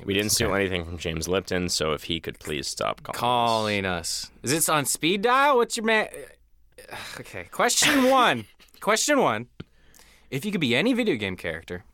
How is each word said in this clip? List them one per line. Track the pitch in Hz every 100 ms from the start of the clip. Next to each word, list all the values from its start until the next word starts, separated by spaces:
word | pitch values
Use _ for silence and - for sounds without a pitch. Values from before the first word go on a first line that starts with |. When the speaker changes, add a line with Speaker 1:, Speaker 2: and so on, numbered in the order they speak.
Speaker 1:
We | -
didn't | 98 104
steal | - 113
Speaker 2:
Okay. | 98
Speaker 1:
anything | 95 90
from | 82 87
James | 82 80 80
Lipton, | 95 - 92 87
so | - 78
if | 76
he | - 82
could | 71 -
please | - 73 67
stop | - 52 52
calling | - -
us. |
Speaker 3:
Calling | 120 123 117 113 107 104 95
us. | 87 82 - - -
Is | 117
this | 160 160
on | 156
speed | 135 - 156 208
dial? | 226 254 285 254
What's | 226 -
your | 214
ma-, | 220 - 139 135 - _ _ _ - - - - -
okay, | - 98 87
question | - 233 - 302 285
Speaker 1:
<laughs> | 254
Speaker 3:
one. | 262 220 127 101 - - -
Question | - 220 - 285
one. | 160 110 120 - - _ - - - - _
If | 139
you | 208
could | 190
be | 135 120
any | 214
video | 240 214 127
game | 101 92
character, | 90 80 - 90 -